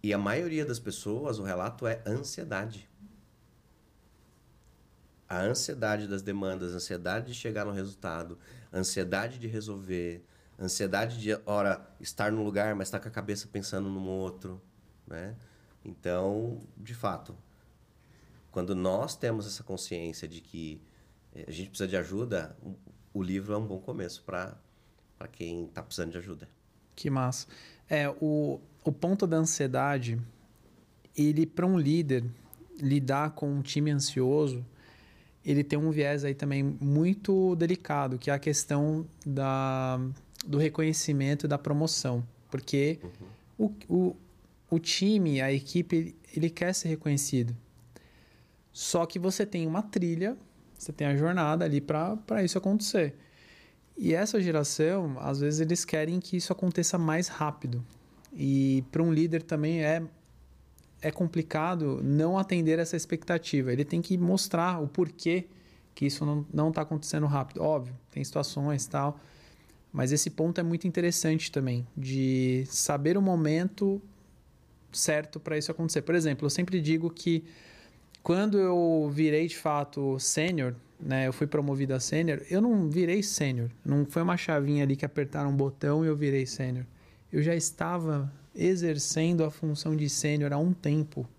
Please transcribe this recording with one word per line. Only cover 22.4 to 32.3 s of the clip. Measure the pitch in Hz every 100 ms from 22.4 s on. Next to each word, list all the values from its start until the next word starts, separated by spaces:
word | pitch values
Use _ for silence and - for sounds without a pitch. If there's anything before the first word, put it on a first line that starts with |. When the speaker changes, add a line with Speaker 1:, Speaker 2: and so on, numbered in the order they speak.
| 78 -
Speaker 1:
o, | - - - - -
o | 101
livro | 92 95 101
é | 104
um | 110
bom | 95
começo | 113 - 87 -
pra, | - 87 92 - _ _ _ _ _ _
pra | -
quem | - 85 85 82
tá | -
precisando | 78 - 82
de | 87
ajuda. | 92 78 - _ _ _ _ -
Speaker 2:
Que | 147
massa. | 135 127 123 - - - - -
É, | 151 143 143
o, | 156 151 147 135 - -
o | -
ponto | 143 175 196 190
da | 160
ansiedade, | 160 - 139 131 139 143 120 117 117 - _ _ - - _ _ - -
ele, | 147 151 160
pra | 165
um | 180 190
líder | 143 165 151 127 120